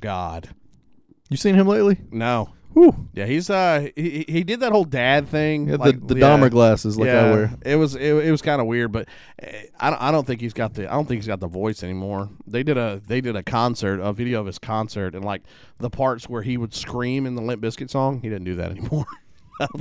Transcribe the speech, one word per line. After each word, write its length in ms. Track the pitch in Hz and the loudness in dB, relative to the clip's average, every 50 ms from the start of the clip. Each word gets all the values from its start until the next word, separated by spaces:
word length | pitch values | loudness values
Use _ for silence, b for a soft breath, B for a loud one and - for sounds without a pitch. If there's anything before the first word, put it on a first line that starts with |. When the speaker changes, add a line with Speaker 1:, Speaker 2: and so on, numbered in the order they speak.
Speaker 1:
god. 480 | 110 104 95 90 90 82 82 82 - - - _ _ _ _ _ _ _ - _ _ _ _ _ _ - | -8 -8 -6 -6 -6 -8 -10 -10 -14 -16 -20 _ _ _ _ _ _ _ -20 _ _ _ _ _ _ -8
Speaker 2:
You 80 | 139 | -6
seen 180 | - - 202 190 | 0 2 4 6
him 120 | 196 190 196 | 6 6 6
lately? 300 | 208 220 202 202 190 - - - | 4 4 4 2 2 2 -2 -10
Speaker 1:
No. 440 | 113 113 117 123 123 113 104 - - _ - - | -6 -4 -2 0 0 0 -2 -4 -10 _ -20 0
Speaker 2:
Whew. 360 | - 311 349 302 - - - - | 6 8 8 8 8 4 -8 -10
Speaker 1:
Yeah, 140 | - 101 98 | -8 -6 -4
he's, 240 | 117 139 165 180 - | -2 -2 -2 0 0
uh, 380 | 202 190 185 175 160 143 143 - - | 0 2 4 4 2 2 0 -4 -6
he, 280 | 143 160 170 139 151 156 | -6 -6 -4 -4 -6 -6
he, 60 | - | -2
he 120 | 156 165 170 | -2 -2 0
did 160 | 180 233 240 | 0 -2 -2
that 120 | 254 233 | 0 2
whole 120 | 214 208 175 | 4 2 2
dad 420 | 143 135 127 120 131 139 147 143 143 | 2 0 0 2 4 4 2 2 0
thing. 380 | 151 151 151 156 156 147 147 147 | -2 0 0 0 0 0 -2 -2
Speaker 2:
Yeah, 40 | |
the, 60 | 147 143 | -2 2
Speaker 1:
Like, 280 | 127 143 127 127 104 - | 4 4 4 2 0 -2
Speaker 2:
the 80 | 131 | 2
Speaker 1:
yeah. 60 | 131 135 139 147 143 | 6 8 8 8 8
Speaker 2:
Dahmer 120 | 135 123 | 6 6
glasses 480 | 117 120 117 113 107 101 - 107 104 110 | 6 6 6 6 6 4 0 -4 0 0
like 120 | 110 127 | 2 4
I 20 | |
Speaker 1:
Yeah. 180 | 123 117 113 110 | 6 6 6 6
Speaker 2:
wear. 180 | 107 107 107 110 123 - - | 6 4 2 0 -4 -6 -2
Speaker 1:
It 100 | 127 147 | 0 2
was, 200 | 156 156 139 135 | 2 2 0 -2
it, 180 | 127 139 151 147 | -4 0 2 2
it 160 | 151 151 160 | 2 4 2
was 100 | 156 143 | 0 2
kinda 240 | - 156 147 135 117 | 2 0 0 0 0
weird, 280 | 113 117 120 117 110 | 0 0 -2 -2 -2
but, 160 | 101 117 95 B B B B B B B | -4 -6 -8 B B B B B B B
eh, 240 | - - - 107 104 - - - | -18 -16 -16 -18 -18 -20 -12 -4
I 120 | - 143 | -2 -2
don't, 100 | 156 - | -2 -2
I 100 | 123 143 | -2 0
don't 160 | 160 151 127 | 0 0 0
think 140 | 131 123 113 | -2 -6 -6
he's 140 | 120 113 - | -6 -10 -6
got 180 | - 113 107 | -4 -6 -6
the, 160 | - 107 95 - | -6 -8 -8 -4
I 40 | 104 | -4
don't 120 | 147 151 | -4 -4
think 120 | - 123 110 | -4 -6 -6
he's 80 | 104 | -4
got 140 | 110 101 92 | -6 -8 -6
the 80 | 92 85 | -8 -8
voice 340 | 87 92 104 110 107 - | -6 -4 -4 -4 -4 -6
anymore. 480 | 92 90 95 92 95 101 101 98 101 101 101 - - | -8 -8 -8 -8 -6 -6 -6 -6 -8 -10 -12 -18 -16
They 160 | - 107 120 | -8 -6 -4
did 160 | 135 151 139 123 | -2 0 0 0
a, 240 | 117 107 101 98 104 | -2 -4 -6 -8 -8
they 140 | - 120 127 | -4 -4 -4
did 160 | 127 120 107 | -4 -4 -6
a 60 | 101 | -6
concert, 580 | 90 - 117 113 120 123 117 - 110 95 98 92 | -6 -4 -2 0 0 0 -2 -2 -4 -4 -4 -2
a 140 | 92 104 101 | -4 -6 -4
video 260 | 113 120 123 120 110 | -4 -4 -4 -4 -4
of 60 | 101 | -6
his 120 | 95 90 - | -6 -10 -12
concert, 560 | - 117 110 110 110 104 - 104 95 92 80 | -10 -6 -6 -6 -6 -6 -6 -6 -6 -6 -8
and, 120 | 95 98 | -8 -8
like, 160 | 104 98 92 _ b b b b b b b | -8 -8 -10 _ b b b b b b b
the 120 | 117 120 | -10 -10
parts 400 | - - 135 131 120 117 - - | -4 -2 -2 -2 -2 -4 -8 -10
where 100 | 120 113 | -8 -8
he 160 | 101 123 123 | -6 -4 -4
would 160 | 120 117 110 | -4 -6 -6
scream 540 | - - - - 123 123 123 123 131 139 135 | -8 -12 -12 -8 -6 -6 -4 -2 -2 -2 -4
in 80 | 127 123 | -4 -6
the 80 | 120 | -6
Limp 200 | 113 120 123 104 | -6 -6 -6 -4
Bizkit 280 | 110 113 - - 131 127 | -6 -6 -6 -8 -12 -6
song, 320 | - 135 135 135 139 120 | -4 -2 -2 -2 -2 -4
he 80 | 113 107 | -6 -8
didn't 140 | 107 95 90 | -8 -6 -6
do 100 | 92 90 | -6 -6
that 160 | 87 85 85 | -6 -6 -8
anymore. 340 | 90 101 107 - 156 151 135 - - - _ - | -8 -8 -6 -4 -4 -4 -4 -6 -10 -20 _ -20
<laughs> 280 | - - _ - _ - | -20 -20 _ -20 _ -8
I 60 | 143 | -8
don't 60 | - - - | -6 -6 -8